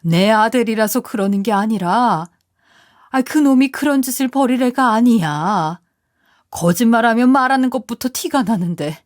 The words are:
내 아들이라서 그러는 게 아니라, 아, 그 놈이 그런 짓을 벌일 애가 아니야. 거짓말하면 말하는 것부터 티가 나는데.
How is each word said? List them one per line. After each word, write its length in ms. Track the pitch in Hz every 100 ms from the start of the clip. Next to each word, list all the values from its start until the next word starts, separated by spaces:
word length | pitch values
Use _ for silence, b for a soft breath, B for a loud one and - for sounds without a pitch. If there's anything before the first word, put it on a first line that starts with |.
내 280 | 170 165 196
아들이라서 720 | 220 220 254 226 220 214 247
그러는 420 | 240 214 196 202
게 80 | 196
아니라, 760 | 202 214 214 175 208 247 170 175 _ _ b b b b b b
아, 120 | 262
그 160 | 254 311
놈이 340 | 285 262 269
그런 300 | - 294 277
짓을 260 | 262 247 262
벌일 340 | 269 262 254
애가 300 | 254 247 262
아니야. 880 | 220 247 226 160 151 170 208 156 170 _ _ _ _ _ _ _
거짓말하면 800 | - 170 175 233 233 233 226 254
말하는 400 | 269 254 269 254
것부터 400 | 247 - 233 254
티가 300 | 254 359 285
나는데. 540 | 202 220 175 165 151 156